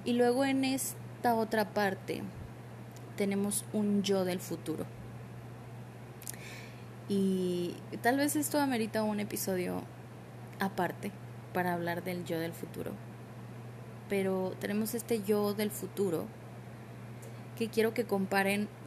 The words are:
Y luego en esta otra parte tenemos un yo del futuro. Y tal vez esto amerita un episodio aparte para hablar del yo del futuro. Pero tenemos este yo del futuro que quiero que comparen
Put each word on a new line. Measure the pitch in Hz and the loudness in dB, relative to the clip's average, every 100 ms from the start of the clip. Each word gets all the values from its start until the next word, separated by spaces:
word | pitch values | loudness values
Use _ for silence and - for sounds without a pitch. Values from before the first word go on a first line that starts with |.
Y | - | 2
luego | 240 240 247 | 6 6 6
en | 269 269 | 4 4
esta | 262 262 - - - - 247 | 2 2 -2 -6 -10 0 4
otra | 226 220 220 208 | 4 4 2 2
parte | 208 202 190 - - 196 - - - - - - - - - | 4 2 2 -4 -4 -4 -8 -10 -12 -12 -12 -12 -12 -12 -2
tenemos | 196 196 202 202 - | 2 2 2 0 0
un | 214 208 202 | 0 4 4
yo | 196 196 | 4 4
del | 180 180 | 4 0
futuro. | - 170 - - - - - - - - - - - - - - - - - - - - - - - - - | -2 -6 -2 -4 -4 -8 -12 -12 -12 -12 -12 -14 -12 -12 -12 -14 -14 -10 -10 -10 -12 -12 -12 -12 -14 -14 0
Y | 196 190 190 180 175 175 - - 202 | 2 4 4 2 0 -2 -4 -8 2
tal | 233 277 | 4 6
vez | 285 302 | 4 2
esto | 285 302 | 4 4
amerita | 277 240 220 220 | 4 4 2 2
un | 214 208 | 2 0
episodio | 208 202 - 185 180 180 - - - - - - - - | -2 -2 0 2 2 -2 -4 -12 -14 -14 -14 -14 -12 -2
aparte | 190 - 170 - 202 - - - - | -2 2 0 0 -6 -6 -12 -12 -2
para | 185 180 | 0 2
hablar | 175 170 170 | 2 0 0
del | 175 175 | -2 -4
yo | 170 165 | -2 0
del | 165 | 0
futuro. | 165 - - - - - - - - - - - - - - - | -4 -8 -6 -6 -8 -10 -12 -12 -12 -12 -12 -12 -12 -12 -12 -2
Pero | 196 190 185 185 - | 2 2 2 0 -2
tenemos | 202 208 220 | -2 0 0
este | 240 - 233 | -2 0 0
yo | 196 208 208 | 4 4 4
del | 208 214 | 2 0
futuro | - 185 - 196 160 214 - - - - - - - - - - - - - | -2 -6 0 2 2 -2 -8 -12 -12 -14 -14 -14 -12 -12 -12 -12 -12 -12 -4
que | 226 | 0
quiero | 220 220 | 4 4
que | 220 | 4
comparen | 214 196 190 196 196 202 208 - | 2 2 4 4 6 4 0 -6